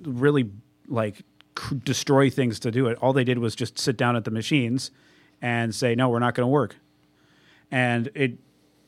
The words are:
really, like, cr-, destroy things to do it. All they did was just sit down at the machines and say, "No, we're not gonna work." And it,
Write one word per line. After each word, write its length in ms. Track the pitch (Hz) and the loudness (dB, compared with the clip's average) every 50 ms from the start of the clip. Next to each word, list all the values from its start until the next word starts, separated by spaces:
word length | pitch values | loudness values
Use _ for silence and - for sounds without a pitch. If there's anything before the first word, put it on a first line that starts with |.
really, 480 | - 156 127 120 131 147 147 143 123 104 98 104 - _ _ _ _ - | -10 -8 -4 0 2 2 4 2 0 -2 -6 -12 -20 _ _ _ _ -6
like, 360 | - 113 110 107 98 - - _ _ _ - _ _ | -4 -2 -2 -4 -6 -10 -18 _ _ _ -20 _ _
cr-, 220 | - - - 156 | -12 -8 -6 -6
destroy 540 | 135 - - 127 - - - 143 135 139 135 | -6 -4 -4 -4 -2 0 2 4 4 4 4
things 300 | - - 131 120 107 95 | 2 0 0 -2 -2 -2
to 120 | - 127 | -4 -2
do 160 | 110 123 135 117 | -2 0 0 0
it. 100 | 117 - | -2 0
All 120 | - 131 135 | 0 2 2
they 100 | 139 127 | 2 2
did 140 | 120 127 123 | 2 0 0
was 180 | 120 113 - | 0 -2 -2
just 240 | - 123 110 - - | -4 -6 -8 -6 -4
sit 180 | - - 127 - | -2 -2 0 0
down 180 | 127 120 120 | 0 0 0
at 100 | 120 104 | 0 -2
the 60 | - | -4
machines 600 | 110 113 110 - 156 147 123 113 120 131 - - - _ _ _ _ _ _ _ _ _ | -6 -6 -2 0 0 0 2 0 -2 -4 -4 -8 -12 _ _ _ _ _ _ _ _ _
and 320 | - 123 120 117 117 113 107 | -4 -2 -2 0 -2 -2 -2
say, 220 | - - 123 117 | -2 0 0 2
"No, 140 | 117 131 127 | 2 2 2
we're 100 | 120 117 | 2 2
not 160 | 120 120 117 | 2 0 0
gonna 140 | - 123 123 | 0 0 2
work." 260 | 135 147 127 98 - - _ _ _ _ _ _ _ _ _ _ _ _ _ _ _ _ _ _ | 2 2 2 0 -4 -10 _ _ _ _ _ _ _ _ _ _ _ _ _ _ _ _ _ _
And 400 | - 127 127 120 120 120 117 - - | -2 0 2 2 2 0 -2 -4 -2
it, 240 | 156 139 127 113 - - _ _ _ _ _ _ _ _ | -2 -2 -2 -2 -6 -14 _ _ _ _ _ _ _ _